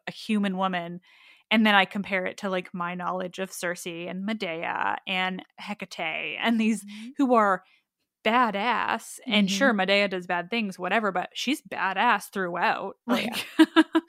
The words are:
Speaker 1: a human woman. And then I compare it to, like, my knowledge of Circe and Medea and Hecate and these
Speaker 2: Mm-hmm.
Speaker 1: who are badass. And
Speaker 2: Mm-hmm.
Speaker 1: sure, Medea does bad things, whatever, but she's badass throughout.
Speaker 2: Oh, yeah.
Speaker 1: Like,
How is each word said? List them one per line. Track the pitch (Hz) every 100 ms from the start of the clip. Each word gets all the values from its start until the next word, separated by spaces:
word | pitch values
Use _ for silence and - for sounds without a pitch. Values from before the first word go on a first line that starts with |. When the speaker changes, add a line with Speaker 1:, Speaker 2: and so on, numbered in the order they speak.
| -
Speaker 1:
a |
human | - - 214 202 185
woman. | 190 180 170 175 _ _ - - -
And | 220
then | 214
I | 202 190
compare | 208 185 196 185
it | -
to, | 202
like, | 185 180
my | 180 175
knowledge | 180 175 180 185 175
of | 190
Circe | - 175 175 180
and | 165 175 185 196
Medea | 220 185 165 180 - - - -
and | 185 185 185 - -
Hecate | - 208 190 - 165 160 156 -
and | 233 233
these | 220 214
Speaker 2:
Mm-hmm. | 202 208 226 285
Speaker 1:
who | 269
are | 240 202 185 - _ _ _ _ _
badass. | 220 233 240 196 226 214 - 226 - - -
And | 214 196
Speaker 2:
Mm-hmm. | 196
Speaker 1:
sure, | 269
Medea | 214 185 202 202
does | 185 180
bad | 175 175
things, | 233 208 180
whatever, | 180 208 214
but | 180 170
she's | - - 294
badass | - - 185 190 240 202 -
throughout. | 202 180 175 214 - 196 - -
Speaker 2:
Oh, | 240
yeah. | 214 - - -
Speaker 1:
Like, | 320 - 311 330